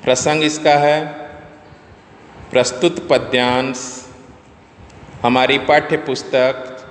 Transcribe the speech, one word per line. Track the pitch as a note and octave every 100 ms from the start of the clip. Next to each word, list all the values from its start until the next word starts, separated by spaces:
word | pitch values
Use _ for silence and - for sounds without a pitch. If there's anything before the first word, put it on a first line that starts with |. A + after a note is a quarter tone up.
प्रसंग | B2 B2+ D3+ D#3
इसका | D3+ D3+ D#3 D3
है, | D3 D3+ D#3 - - - - - - - - - - - - - -
प्रस्तुत | B2+ B2 - F3 E3+ -
पद्यांश | C3 B2 B2+ B2 B2+ C3+ C3 - - - - - - - - - - - - - -
हमारी | A#2+ B2+ C3 C#3
पाठ्य | C#3 D3 D3+ D#3
पुस्तक | C#3+ B2+ - C3+ B2+ C3 - - -